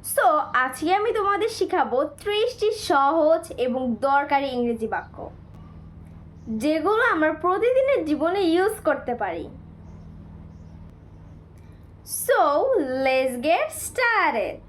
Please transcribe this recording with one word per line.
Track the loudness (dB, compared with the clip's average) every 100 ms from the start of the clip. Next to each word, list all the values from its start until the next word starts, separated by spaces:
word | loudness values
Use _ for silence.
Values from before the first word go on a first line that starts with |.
| -2
So, | 2 4 4 0 -2
আজকে | -2 -2 0 2
আমি | 2 0
তোমাদের | 0 0 -2 -2
শিখাবো | -2 0 2 0 -2 -4
ত্রিশটি | -2 0 0 0 -2 -2 2
সহজ | 4 4 4 4 4 0 -4 -2
এবং | 0 -2 -2 2
দরকারি | 2 2 0 0 -2
ইংরেজি | -2 -2 -4
বাক্য, | -6 -8 -14 -14 -14 -20 -20 -18 -18 -18 -18 -18 -18 -20 -18 -8 -2
যেগুলো | 0 2 2 4 4
আমরা | 4 2 2
প্রতিদিনের | 0 2 4 4 4 2 2
জীবনে | 0 2 2 2
ইউজ | 4 2 0 -2
করতে | -2 -2 -4
পারি। | -4 -6 -10 -14 -18 -20 -18 -18 -18 -18 -18 -18 -18 -18 -18 -18 -20 -20 -20 -20 -20 -20 -20 -20 -20 -20 -20 -20 -12 -8
So, | 0 4 4 4 4 2 2 0 2
let's | 4 2 0 2
get | 2 0 -6 -8
started। | 0 2 4 2 0 -4 -6